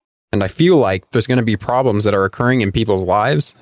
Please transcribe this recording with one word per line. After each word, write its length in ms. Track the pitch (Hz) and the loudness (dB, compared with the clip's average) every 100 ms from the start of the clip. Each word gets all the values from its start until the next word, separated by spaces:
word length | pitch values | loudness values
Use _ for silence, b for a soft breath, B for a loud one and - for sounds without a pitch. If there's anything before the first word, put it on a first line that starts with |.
| _ _ - | _ _ -6
And 120 | 104 | -4
I 40 | 95 | -4
feel 280 | - 175 165 | 0 4 4
like 340 | 101 95 - | 2 -2 -4
there's 160 | 123 120 | -4 0
gonna 160 | 127 | 0
be 140 | 113 104 | 0 -4
problems 480 | - 123 135 104 | -2 0 0 0
that 100 | 104 | 0
are 100 | 98 | 0
occurring 360 | 95 - 120 127 | -2 0 0 0
in 100 | 98 | 0
people's 320 | 113 107 95 | -2 0 -2
lives, 540 | 92 101 117 151 - - | 0 0 0 -2 -4 -8